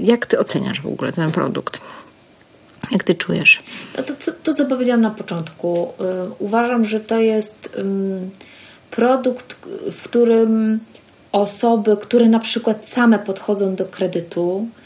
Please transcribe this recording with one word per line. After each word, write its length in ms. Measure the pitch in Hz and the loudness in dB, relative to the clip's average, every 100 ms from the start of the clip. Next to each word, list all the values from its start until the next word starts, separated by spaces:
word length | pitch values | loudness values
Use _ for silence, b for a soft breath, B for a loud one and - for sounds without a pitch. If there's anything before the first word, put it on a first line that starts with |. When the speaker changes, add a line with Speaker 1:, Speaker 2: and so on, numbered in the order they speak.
Speaker 1:
jak 260 | 196 233 - | 2 2 2
ty 120 | - | 0
oceniasz 420 | - - 131 - | 2 -2 -2 -4
w 60 | - | -8
ogóle 260 | - 127 | -6 -6
ten 180 | - 160 | -2 -2
produkt? 500 | 160 - - - - B B B _ _ _ _ _ _ - - | 0 -2 -4 -6 -10 B B B _ _ _ _ _ _ -14 -4
Jak 140 | 185 | -2
ty 100 | - | 0
czujesz? 480 | 170 - 175 180 - B B B - | -2 0 0 2 0 B B B -8
Speaker 2:
No 60 | |
to, 100 | - 285 | -8 -6
to, 80 | - - | -6 -6
to, 120 | - | -4
co 100 | 294 262 | 0 0
powiedziałam 340 | 254 247 240 | 0 2 4
na 100 | 220 | 2
początku, 760 | 214 - 170 160 - 175 175 170 - | 0 -8 -8 -8 -6 -2 -2 -2 -4
y, 40 | 185 185 185 - | -4 -4 -6 -8
uważam, 460 | 202 226 240 240 | -2 0 2 2
że 160 | 214 214 | 0 -2
to 200 | 214 226 | -2 2
jest, 500 | 226 220 208 - - - | 2 2 -2 -8 -12 -6
ym, 520 | 196 196 196 190 185 - B B B B _ | -4 -2 -2 -4 -8 -14 B B B B _
produkt, 680 | - 233 262 247 240 - - - - - | 0 2 4 2 -2 -10 -16 -12 -10 -10
w 100 | - | -10
którym 800 | - 240 233 226 226 220 220 220 220 - _ _ - | -2 2 4 4 4 2 2 -2 -4 -20 _ _ -4
osoby, 640 | 202 202 - 240 233 208 208 | 0 0 2 2 2 2 0
które 320 | - 240 233 | 2 4 6
na 100 | 226 | 4
przykład 480 | 226 226 226 220 - | 2 -2 -2 -2 0
same 320 | - 240 208 | 4 6 4
podchodzą 560 | - 190 - 202 196 | 2 -6 -2 0 0
do 100 | 185 | -2
kredytu 840 | 185 - 185 175 165 - 175 190 233 - | -6 -2 -2 -2 -6 -4 -2 -2 -6 -10